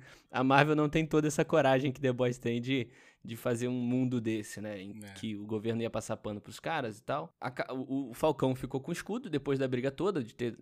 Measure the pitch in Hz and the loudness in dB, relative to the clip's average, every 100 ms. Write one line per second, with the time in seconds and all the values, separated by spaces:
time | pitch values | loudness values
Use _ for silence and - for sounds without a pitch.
0 | - - _ 117 131 139 147 151 151 165 | -6 -20 _ 0 6 6 6 6 4 2
1 | 156 156 151 147 156 160 135 131 143 131 | 2 2 2 2 2 4 6 4 2 0
2 | 135 123 127 123 120 120 120 135 113 - | 0 2 2 0 -2 -2 0 -2 -2 -10
3 | - _ - 113 123 117 123 127 120 127 | -20 _ -12 -6 -2 0 0 0 0 2
4 | 127 123 113 110 101 - 107 101 98 101 | 2 2 0 -2 -4 -8 -8 -8 -10 -12
5 | 104 98 117 104 104 110 113 113 117 110 | -14 -8 -6 -6 -4 -4 0 0 0 -2
6 | - 113 110 104 - 107 - 160 123 107 | -4 -6 -6 -8 -10 -10 -6 -4 -4 -6
7 | - 139 165 - - 127 - 131 131 135 | -6 -6 -6 -8 -8 -6 -6 -4 -4 -4
8 | 135 117 156 147 131 131 - 135 135 175 | -4 0 0 2 2 0 -4 -6 -6 -8
9 | - 220 247 147 139 139 131 123 131 135 | -4 -6 -2 -4 0 0 0 0 -2 0
10 | 190 185 113 - 120 110 | 0 0 -4 -4 -4 -4